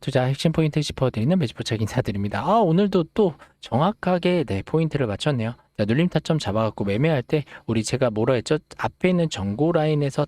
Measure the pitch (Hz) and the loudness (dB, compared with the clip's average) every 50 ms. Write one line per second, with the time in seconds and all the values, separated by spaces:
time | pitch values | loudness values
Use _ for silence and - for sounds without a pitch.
0 | - 143 131 131 127 131 139 - - 165 156 - 160 151 - 160 143 - - - | -6 0 0 2 2 2 0 0 0 0 2 2 0 0 0 -2 -4 -4 -4 -2
1 | 139 127 - 107 110 147 180 190 147 110 - - 113 - 117 107 110 101 - 127 | -2 -2 0 0 0 2 2 2 0 -2 -4 -8 -6 -4 -2 -2 -2 -2 -2 -2
2 | - - 101 101 101 104 98 101 - 175 208 233 214 165 160 180 208 202 196 185 | -2 -2 -2 -2 -4 -2 -4 -4 0 2 2 4 4 4 4 4 2 2 2 0
3 | 156 - _ - 214 175 139 - - - _ _ - - - 123 160 196 214 - | 0 0 _ 2 2 2 0 -4 -14 -20 _ _ -8 -4 0 2 2 0 0 -2
4 | - 180 185 175 170 180 180 175 139 104 98 98 - - - 160 165 151 - 143 | -2 0 0 2 2 2 2 2 0 0 -2 -4 -4 -2 0 0 0 0 0 -2
5 | 131 110 98 - - 156 143 120 110 113 120 - _ _ _ - 107 101 113 147 | -2 -2 -2 -2 -2 -2 0 0 -2 -4 -6 -8 _ _ _ -4 0 2 2 2
6 | 175 180 - 156 - - 165 151 - 104 95 110 113 107 - - 107 101 98 110 | 2 2 0 -2 0 0 -2 0 0 -2 0 0 0 0 -2 -4 -2 -2 0 2
7 | 147 165 160 127 113 - 160 151 139 - - - - - 113 113 110 - - 123 | 2 2 2 0 0 0 -2 -2 -2 -4 -14 -14 -6 -2 0 0 0 0 0 0
8 | 135 120 104 107 110 127 131 117 - - 156 151 - _ - - - 110 - _ | 0 0 2 2 2 2 2 0 2 0 -2 -2 -2 _ -10 -6 -6 -6 -4 _
9 | - 185 185 175 170 156 - - 98 101 101 117 147 170 165 160 151 156 156 147 | 0 2 2 2 0 0 -2 -4 -4 -4 -2 0 0 2 2 2 2 2 0 0
10 | 147 139 - - 147 | 0 -2 -2 -2 -4